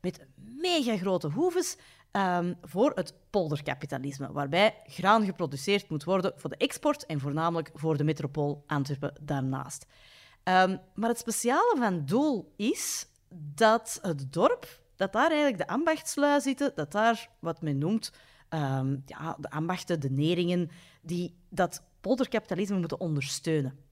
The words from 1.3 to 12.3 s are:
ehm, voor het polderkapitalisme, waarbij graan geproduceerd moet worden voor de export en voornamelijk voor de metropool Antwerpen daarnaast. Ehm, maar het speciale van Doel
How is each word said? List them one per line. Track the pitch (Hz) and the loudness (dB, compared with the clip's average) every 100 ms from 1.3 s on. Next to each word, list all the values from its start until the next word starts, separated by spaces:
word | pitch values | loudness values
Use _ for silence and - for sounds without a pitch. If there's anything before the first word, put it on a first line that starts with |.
| 175 359 349 - - - - _ | 0 2 2 -2 -8 -18 -20 _
ehm, | 202 190 175 175 175 | -2 0 2 0 -4
voor | - 180 277 | -6 2 2
het | 190 - - _ | 2 -6 -10 _
polderkapitalisme, | 208 156 147 143 135 147 135 139 139 135 | 0 0 -2 -4 -6 -6 -6 -6 -8 -6
waarbij | 143 139 170 214 - | -4 0 4 4 2
graan | - - 185 220 | -16 0 4 4
geproduceerd | 202 185 156 135 190 202 - | 4 -2 -4 -4 0 0 0
moet | 156 | -6
worden | 170 190 185 | 0 0 0
voor | - - | -4 -10
de | - | -2
export | 277 - 302 294 | -2 0 0 0
en | - 151 | -4 -4
voornamelijk | 143 151 165 165 160 | -2 0 0 0 -4
voor | 143 160 151 | -4 -2 2
de | |
metropool | 156 156 139 147 147 143 - | 2 0 -4 -2 -2 -4 -2
Antwerpen | 147 139 139 139 143 | -2 0 -4 -6 -8
daarnaast. | 147 139 131 135 135 - - _ - - - _ | -4 -2 -2 -4 -6 -14 -18 _ -20 -20 -20 _
Ehm, | - 185 185 185 - | 4 6 6 2 -8
maar | - 226 | -2 -2
het | 233 | 0
speciale | - 220 233 285 480 330 | -2 -2 2 4 4 4
van | 226 180 | 2 0
Doel | 139 220 302 | 0 2 2